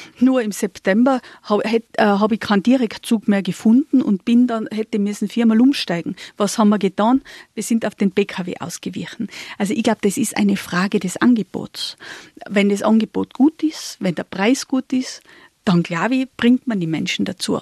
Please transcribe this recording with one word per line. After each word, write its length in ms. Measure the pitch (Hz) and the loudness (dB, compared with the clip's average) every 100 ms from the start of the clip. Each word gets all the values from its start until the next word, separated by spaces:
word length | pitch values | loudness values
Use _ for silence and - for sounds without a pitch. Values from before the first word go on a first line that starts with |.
| - - | -20 0
Nur 220 | 247 254 | 2 2
im 100 | 214 | 0
September 720 | 196 202 - - 196 254 254 - - | -4 -6 -4 0 2 4 2 -4 -20
hab, 200 | - 208 | -2 -2
hätt, 220 | 220 226 - | 2 -2 -2
äh, 100 | - | 0
hab 300 | 214 202 214 | 2 4 2
ich 80 | 220 | 0
keinen 220 | - 202 | 0 0
Direktzug 640 | 208 262 247 - - 226 - | 4 2 2 -4 -2 -2 2
mehr 140 | 202 | 0
gefunden 580 | 190 175 220 233 302 262 | 0 -2 4 4 4 2
und 240 | - 196 - | 2 -2 2
bin 220 | 240 247 | 2 4
dann, 200 | 226 220 | 0 -6
hätte 280 | 214 220 220 | -6 -4 -2
müssen 300 | 202 202 208 | -2 -2 -4
viermal 320 | - 233 220 | 0 2 4
umsteigen. 560 | 262 277 - 170 - - - _ | 4 2 -2 -4 -4 -10 -14 _
Was 220 | 202 - | -2 2
haben 120 | 214 | 2
wir 100 | 190 | 2
getan? 420 | 190 185 214 262 - - - | -2 0 2 0 -2 -20 -16
Wir 100 | - | -12
sind 220 | 208 226 214 | -2 -2 -2
auf 100 | - | -2
den 160 | 196 | -2
P 140 | 196 202 | 0 -4
K 200 | - 185 | -4 -10
W 120 | - | -8
ausgewichen. 680 | 165 - - 180 165 - 196 - - - | -10 -10 -10 -10 -12 -10 -12 -12 -18 -6
Also 160 | 196 | -4
ich 100 | 220 | 0
glaub, 180 | 226 214 | 0 0
das 160 | 202 - | 0 0
ist 180 | 220 - | -4 0
eine 220 | 208 190 | 0 0
Frage 420 | - 175 196 208 | -2 -2 0 -2
des 160 | 185 - | -4 0
Angebots. 760 | 240 240 185 - - - - - - - - - - | 2 2 0 -8 -10 -10 -12 -12 -18 -20 -20 -20 -4
Wenn 180 | 202 202 | 0 2
das 140 | 202 | 2
Angebot 540 | 214 220 214 - 190 - | 2 2 2 -4 -6 2
gut 280 | 277 - | 2 2
ist, 340 | 311 - - - | -4 -4 -14 -6
wenn 140 | 190 160 | -4 -4
der 100 | - | -8
Preis 420 | - 202 269 - | -2 0 0 0
gut 240 | 262 262 | -4 -2
ist, 300 | 254 254 - _ - - _ | -4 -4 -12 _ -20 -20 _
dann 200 | - 175 | 0 2
glaub 280 | 170 170 196 | 0 -2 -2
ich, 160 | 254 262 - | -2 -4 0
bringt 320 | 233 247 - | 2 2 2
man 120 | 208 | -4
die 80 | 165 | -2
Menschen 360 | 160 - - | -4 -4 -4
dazu. 380 | 196 185 - 185 | -4 -4 -4 -4